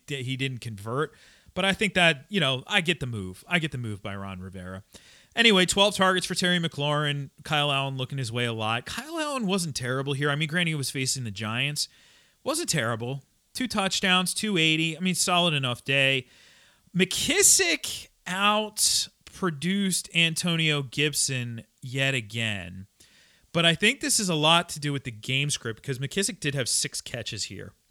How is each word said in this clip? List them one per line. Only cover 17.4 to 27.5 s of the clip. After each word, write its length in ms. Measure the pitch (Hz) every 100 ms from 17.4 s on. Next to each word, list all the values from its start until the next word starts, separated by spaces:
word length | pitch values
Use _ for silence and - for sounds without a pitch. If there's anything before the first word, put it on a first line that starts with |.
| - - 349 311 - - - _ -
outproduced 1800 | 185 208 214 214 208 - - - _ - - 185 143 165 196 190 175 - 165
Antonio 680 | 165 160 175 165 160 147
Gibson 840 | 131 - 147 143 - 127 120 117 - _
yet 320 | 127 131 135
again. 760 | 131 104 117 113 101 90 95 95 _ - _ _ _ _
But 120 | 170 165
I 80 | 165
think 260 | 214 277
this 180 | 294 -
is 80 | 185
a 80 | 156
lot 320 | 151 170 180
to 120 | 151
do 100 | 147
with 140 | 139 131
the 60 |
game 380 | 107 117 135 143
script 320 | - 117 107
because 160 | - 123
McKissick 440 | 139 196 202 190
did 140 | 147 135
have 120 | 120
six 320 | - - -
catches 460 | - 123 - 104
here. 260 | -